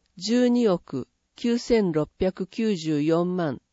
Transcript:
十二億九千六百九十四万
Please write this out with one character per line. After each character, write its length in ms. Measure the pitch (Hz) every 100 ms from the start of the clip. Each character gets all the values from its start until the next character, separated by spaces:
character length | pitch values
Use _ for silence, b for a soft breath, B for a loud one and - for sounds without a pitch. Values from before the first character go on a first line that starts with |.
| _ -
十 320 | 185 240 247
二 200 | 240 233
億 400 | 175 - 135 - _ _ -
九 220 | 240 233
千 360 | - 233 196
六 180 | 156 147 -
百 280 | 185 - 185
九 300 | - 220 196
十 240 | 156 151
四 360 | 151 165 175 180
万 240 | 165 127 -